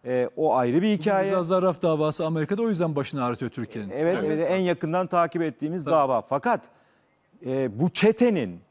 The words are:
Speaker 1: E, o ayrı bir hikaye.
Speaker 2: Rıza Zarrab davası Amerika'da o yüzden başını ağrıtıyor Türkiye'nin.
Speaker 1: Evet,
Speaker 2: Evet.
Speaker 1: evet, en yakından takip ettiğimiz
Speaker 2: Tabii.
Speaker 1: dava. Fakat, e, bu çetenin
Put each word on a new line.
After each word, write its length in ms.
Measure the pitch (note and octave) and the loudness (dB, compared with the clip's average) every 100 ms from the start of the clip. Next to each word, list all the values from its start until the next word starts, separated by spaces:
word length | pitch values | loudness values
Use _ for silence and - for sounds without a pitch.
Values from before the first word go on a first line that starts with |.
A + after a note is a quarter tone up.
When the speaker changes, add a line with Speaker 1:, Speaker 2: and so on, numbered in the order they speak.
| A#2+ | -2
Speaker 1:
E, 220 | B2+ B2 - | 0 0 0
o 180 | D#3 | 2
ayrı 280 | B2 B2 C#3 | 2 2 2
bir 60 | G#3+ | 2
hikaye. 380 | G#3 F3+ G3 G3 | 2 2 0 2
Speaker 2:
Rıza 160 | F#3+ | 0
Zarrab 400 | E3 F#3 F#3 E3+ | 2 2 2 0
davası 440 | F3 D#3 D3+ D3 D#3+ | 0 2 0 0 -2
Amerika'da 360 | D#3+ D3+ G3+ | -2 -2 -2
o 60 | A#3 | -2
yüzden 280 | F3+ E3+ C#3+ | 0 0 -2
başını 280 | C3+ C#3+ | -4 -4
ağrıtıyor 260 | B2 A#2+ A#2+ | -4 -4 -6
Türkiye'nin. 400 | - A2+ A#2 G2+ | -8 -8 -8 -8
Speaker 1:
Evet, 260 | A#2+ E3 F#3+ | -2 0 0
Speaker 2:
Evet. 40 | D#3 D#3 | -2 -2
Speaker 1:
evet, 120 | D#3+ | 0
en 60 | F#3+ | 0
yakından 500 | F3+ E3+ D#3 F3+ F#3 | 0 -2 -2 -2 0
takip 360 | F3+ E3+ E3+ | 0 0 0
ettiğimiz 420 | D#3+ - D3+ F3 | -4 -4 -6 -4
Speaker 2:
Tabii. 80 | D3+ | 0
Speaker 1:
dava. 260 | D#3+ C#3 A#2+ | 2 4 0
Fakat, 400 | - C#3 B3 A3 - _ _ _ _ _ _ _ B2+ | 0 -2 0 -2 -4 _ _ _ _ _ _ _ -6
e, 340 | C3 C3 G#2+ | -2 -2 0
bu 80 | E3+ | -2
çetenin 720 | - G#3 A3 B3 F#3+ G#2 E2+ _ | 4 2 4 2 2 -2 -8 _